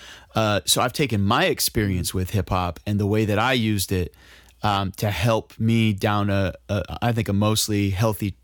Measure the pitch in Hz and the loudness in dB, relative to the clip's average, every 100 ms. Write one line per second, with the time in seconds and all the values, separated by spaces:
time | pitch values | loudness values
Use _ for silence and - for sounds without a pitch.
0 | - - - - 110 101 - - 120 - | -20 -20 -6 -2 2 0 0 0 0 0
1 | 139 107 98 127 180 131 - - 104 90 | 0 0 2 4 2 2 -2 0 0 0
2 | - 95 90 101 87 92 90 - - 104 | -2 -4 -2 -2 0 -2 -2 -6 -4 -2
3 | 101 107 107 101 120 131 110 104 95 95 | 0 0 2 2 2 2 2 0 0 -2
4 | 87 - - - - _ 107 98 98 - | -4 -8 -20 -20 -20 _ 0 0 -2 -4
5 | 107 98 113 113 - - 113 113 110 98 | -4 0 0 0 -2 -4 0 2 2 2
6 | 110 104 101 98 92 - _ 101 - - | 0 0 0 0 0 -4 _ -4 -4 -4
7 | 120 113 107 98 107 107 - 104 101 92 | -2 0 0 2 2 2 0 0 0 2
8 | 113 104 101 - | 0 0 -6 -6